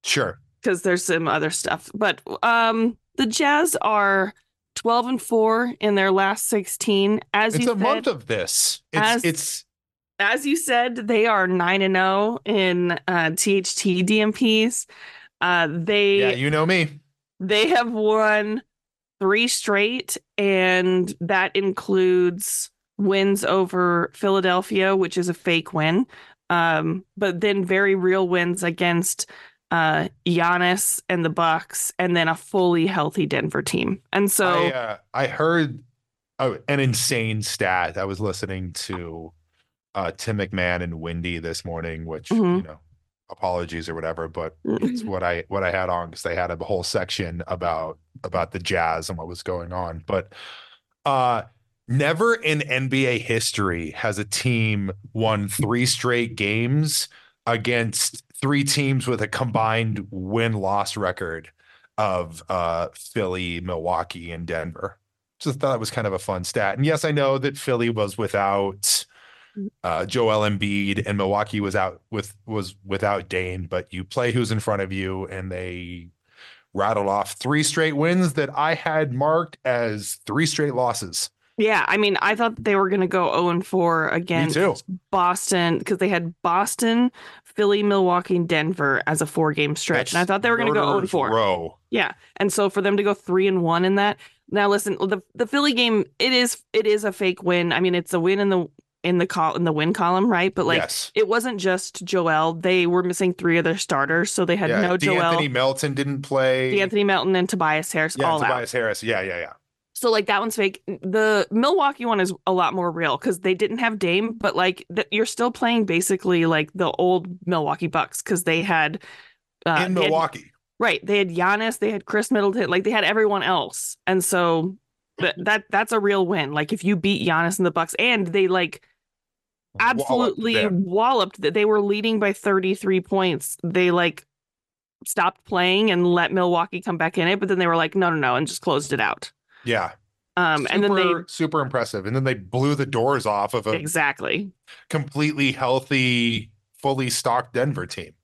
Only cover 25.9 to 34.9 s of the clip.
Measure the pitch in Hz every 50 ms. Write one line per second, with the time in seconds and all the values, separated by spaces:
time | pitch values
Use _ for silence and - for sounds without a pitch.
25.9 | 170 196 262 _ - - - - - _ _ _ 175 175 165 165 160 156 160 165
26.9 | 165 185 190 _ _ 190 202 190 175 170 214 208 196 196 185 180 190 190 202 196
27.9 | 190 190 180 185 185 196 190 175 180 180 175 175 175 180 180 175 170 - 180 175
28.9 | 170 170 180 - - - - - - - - - _ _ _ _ - 170 160 156
29.9 | 156 156 165 190 - _ _ 175 170 170 170 170 180 175 180 180 180 202 - -
30.9 | - - _ - 185 175 165 165 160 - 170 165 160 160 - _ - - - -
31.9 | - - 180 180 175 170 165 160 160 - - - - 196 180 180 175 170 160 151
32.9 | 190 185 147 160 - 202 156 147 143 135 - 156 - 147 - - - - - -
33.9 | 190 - _ _ - 196 202 196 - - 202 180 175 170 175 175 131 127 117 110